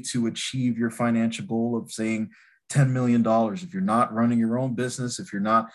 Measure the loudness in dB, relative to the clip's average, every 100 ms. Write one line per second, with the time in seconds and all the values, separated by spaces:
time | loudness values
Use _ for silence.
0 | -4 -2 -2 -4 -6 -2 0 0 -2 0
1 | 0 2 0 -2 -4 -2 0 -2 -6 -4
2 | -2 -2 -4 -10 _ _ -2 2 2 2
3 | 2 4 4 4 2 -2 -8 -4 0 2
4 | 2 2 2 2 0 0 -2 -2 -4 -4
5 | -6 -8 -8 -4 2 2 0